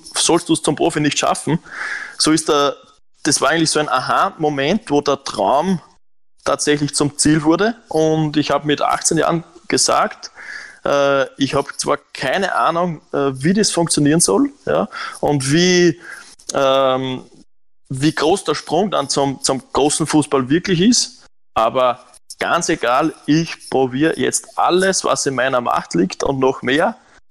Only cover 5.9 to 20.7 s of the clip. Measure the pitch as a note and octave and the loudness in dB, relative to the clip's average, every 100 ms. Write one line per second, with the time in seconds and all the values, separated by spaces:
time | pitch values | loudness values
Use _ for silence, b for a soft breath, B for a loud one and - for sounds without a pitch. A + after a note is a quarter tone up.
5.9 | _ _ _ _ _ - C#3+ - D3 D3 | _ _ _ _ _ -4 -2 0 0 0
6.9 | - D3 - D3+ D#3+ D3+ E3+ G#3+ A#3+ - | -2 -2 0 2 2 2 2 0 -4 -4
7.9 | D#3+ D#3 D#3 D3+ D3 C#3+ C#3+ D3 C#3+ - | 0 0 0 0 -2 -2 -2 0 -2 0
8.9 | - - E3 D3 E3 - - - C3 - | -2 -2 0 0 -2 -6 -16 -4 0 2
9.9 | C3+ G#3 - - - B B B B - | 2 0 -4 -20 -20 B B B B -2
10.9 | C#3+ C#3 C#3 C3 - C3+ C#3+ C#3 - C#3+ | 0 2 2 -2 -2 -2 0 -4 -4 -4
11.9 | C#3+ _ - C#3 E3 F#3+ G2+ B2+ E3+ F3+ | -4 _ -8 -4 -2 -2 0 0 0 -2
12.9 | D3+ - D3 C#3 C3 D3 G3+ G3 - E3 | -4 -6 -4 -2 0 0 2 0 0 0
13.9 | - C#3+ D#3+ F3+ G3 C#4 - - D3+ G#3 | 2 2 4 2 2 0 -4 -4 -2 -2
14.9 | B B B D3 D3 C3 D#3 F3+ F3+ F3 | B B B -2 0 0 2 4 4 4
15.9 | D#3+ B B B B - C#3 C3+ C3+ C3+ | 2 B B B B -6 -2 2 2 2
16.9 | C3 C3 B2+ - - - _ - - - | 0 -2 -8 -12 -20 -20 _ -20 -20 -12
17.9 | C3 D3+ - D3+ G3 - D3 - D#3 G3+ | -2 0 2 0 0 0 -4 -2 -2 0
18.9 | C#3+ C#3 D3 C#3 C3 - C3+ - C3 D3 | -2 -2 0 0 0 -2 -4 -4 0 0
19.9 | - D#3 D#3 - C3+ B2 D#3+ - | 0 0 0 2 0 2 0 0